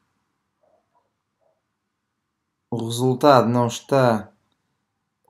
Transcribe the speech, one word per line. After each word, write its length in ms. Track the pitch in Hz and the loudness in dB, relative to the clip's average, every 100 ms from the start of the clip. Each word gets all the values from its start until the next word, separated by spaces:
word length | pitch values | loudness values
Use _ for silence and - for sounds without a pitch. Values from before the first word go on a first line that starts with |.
| _ _ _ _ _ _ _ _ _ _ _ _ _ _ _ _ _ _ _ _ _ _ _ _ _ _ - | _ _ _ _ _ _ _ _ _ _ _ _ _ _ _ _ _ _ _ _ _ _ _ _ _ _ -12
o 140 | 113 113 | -10 -8
resultado 640 | 120 131 127 147 131 110 | -4 -2 2 4 4 4
não 180 | 123 117 | 0 -4
está 640 | - - 139 127 110 98 _ _ _ _ _ _ _ _ _ | -6 -4 0 0 -2 -8 _ _ _ _ _ _ _ _ _